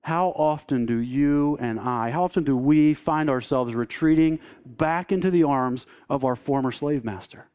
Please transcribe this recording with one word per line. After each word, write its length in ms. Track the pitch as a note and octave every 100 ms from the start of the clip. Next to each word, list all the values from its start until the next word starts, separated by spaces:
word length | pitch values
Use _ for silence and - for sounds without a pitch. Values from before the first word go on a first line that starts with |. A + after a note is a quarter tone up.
How 260 | - E3 F#3
often 560 | - D3+ D3+ - C3+ A#2
do 140 | A#2
you 580 | A#2+ C3 C#3+ C#3+ D3 D3
and 180 | B2 A2+
I, 340 | B2 B2 A2+
how 120 | D3
often 220 | F3+ - D3
do 100 | C3
we 380 | C3+ D3+ D3+
find 360 | D3+ - D#3 D3+
ourselves 460 | C3 B2 C3+ B2 A#2
retreating 640 | A#2+ - D#3+ D#3 D#3+ D#3+ - - -
back 460 | A#2+ D#3+ E3 F#3
into 180 | F#3+ F#3
the 140 | F3
arms 420 | D3+ C#3 B2+ B2 - - _
of 140 | C3+
our 140 | C3 B2
former 340 | - C#3 C3
slave 320 | A#2 D3 D3
master? 440 | A2+ F#2 - - -